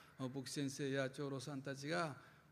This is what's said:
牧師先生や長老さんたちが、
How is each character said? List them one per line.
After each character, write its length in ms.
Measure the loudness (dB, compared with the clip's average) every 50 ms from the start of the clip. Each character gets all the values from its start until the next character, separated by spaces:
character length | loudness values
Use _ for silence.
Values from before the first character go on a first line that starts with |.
| -20 -16 -6 -4
牧 240 | -4 -2 -2 -4 -4
師 80 | -2 0
先 160 | 2 2 2
生 200 | 2 0 0 2
や 180 | 4 4 4 2
長 200 | 2 0 -2 0
老 100 | 0 -2
さ 160 | -2 -2 -4
ん 60 | -2
た 140 | -2 -2 -4
ち 140 | -2 0 2
が、 260 | 2 2 2 2 -2 -6 -12 -16 -20 -20 -14 -2